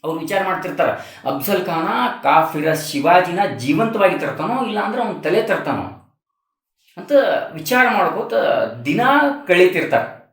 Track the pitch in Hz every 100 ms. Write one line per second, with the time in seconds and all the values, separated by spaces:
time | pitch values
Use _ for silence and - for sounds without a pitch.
0 | 151 160 - 190 185 185 - - 165 -
1 | - - - 139 202 190 180 160 175 240
2 | 247 - 139 156 160 151 156 156 - 143
3 | 156 180 180 180 202 113 131 156 226 214
4 | 190 175 151 - 156 262 226 208 202 247
5 | 214 156 156 202 - 190 151 113 87 -
6 | _ _ _ _ _ _ _ _ _ -
7 | 190 285 214 147 - 156 156 247 240 208
8 | 170 196 - - - - - - 143 156
9 | 269 285 285 - - 175 180 165 156 -
10 | - - _